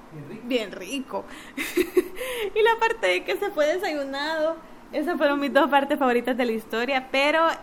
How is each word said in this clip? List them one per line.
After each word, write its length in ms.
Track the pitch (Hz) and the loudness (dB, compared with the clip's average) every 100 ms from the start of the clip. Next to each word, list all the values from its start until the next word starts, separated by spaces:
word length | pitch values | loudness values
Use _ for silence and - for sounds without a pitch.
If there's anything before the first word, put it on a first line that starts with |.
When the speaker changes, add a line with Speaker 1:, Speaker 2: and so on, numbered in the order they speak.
| - | -16
Speaker 1:
Bien 160 | 151 135 | -16 -14
rico. 140 | 220 247 | -12 -4
Speaker 2:
bien 260 | 247 202 | -2 -2
rico. 520 | - 180 254 - 196 - - - - | -10 -8 -8 -6 -8 -10 -14 -12 -8
<laughs> 1000 | - - 349 370 - - 508 480 403 | -2 -2 0 0 0 -4 -6 -6 -2
Y 80 | 427 | 2
la 160 | 466 453 | 4 4
parte 280 | 453 453 370 | 0 0 0
de 180 | 359 | 0
que 120 | - 370 | -2 -4
se 140 | 403 | -2
fue 160 | 302 294 | 0 0
desayunado, 920 | 359 381 294 277 277 302 320 311 330 - - - | 0 -2 -2 -4 -4 -4 0 0 -2 -10 -20 -6
esas 260 | 285 311 302 | -2 0 2
fueron 220 | 294 285 | 2 2
mis 120 | 277 | 2
dos 160 | 254 302 | 4 6
partes 300 | 277 277 302 | 4 4 2
favoritas 380 | 262 240 240 247 | 4 2 2 0
de 80 | |
la 80 | 240 | 0
historia, 560 | 220 - 226 247 262 262 | -2 -4 -2 0 -2 0
pero, 340 | 269 285 320 330 - | 2 4 4 2 2